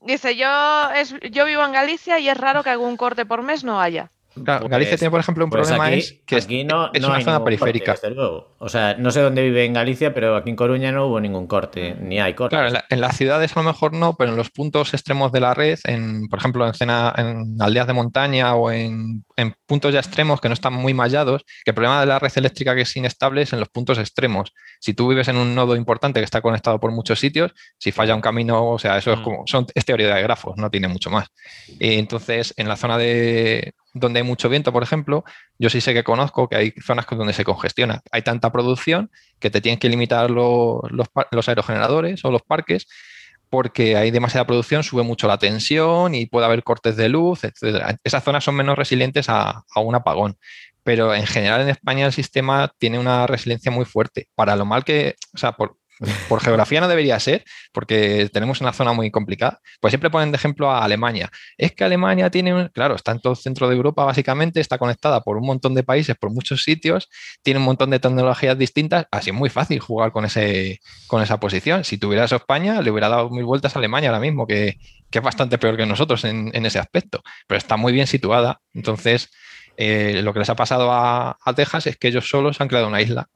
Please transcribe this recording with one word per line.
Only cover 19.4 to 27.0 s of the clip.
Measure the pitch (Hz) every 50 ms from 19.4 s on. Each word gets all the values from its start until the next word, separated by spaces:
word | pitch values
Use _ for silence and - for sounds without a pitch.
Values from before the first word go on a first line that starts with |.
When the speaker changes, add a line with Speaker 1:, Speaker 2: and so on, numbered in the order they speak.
| 120 110 107 _ _
Speaker 2:
puntos | _ 143 143 - 147 139
ya | 139
extremos | 131 - - - 156 156 147 135
que | - 117
no | 117
están | - - 131 127
muy | 127 127 131 135
mallados, | 127 120 120 131 143 151 131 131 143 - _ - - -
que | - 110
el |
problema | 110 117 120 135 143
de | 139
la | 139 135 135
red | 143 131 -
eléctrica | 135 131 131 - - 139 135 127
que | 127
es | 123 - -
inestable | 135 127 123 - _ - 139 135 139 147
es | 135 -
en | 120
los | 104 -
puntos | _ 120 123 123 135 117
extremos. | 107 - _ - 131 127 110 95 98 - _ _ - - - _
Si | - - 101
tú | - 120 123
vives | 131 131 127 131
en | 127
un | 123 123 120 120
nodo | 127 127 123 120
importante | 120 117 113 117 110 - 143 131 117
que | 110
está | - - 113
conectado | 107 117 113 107 - 120 113 107
por | - 113
muchos | 113 117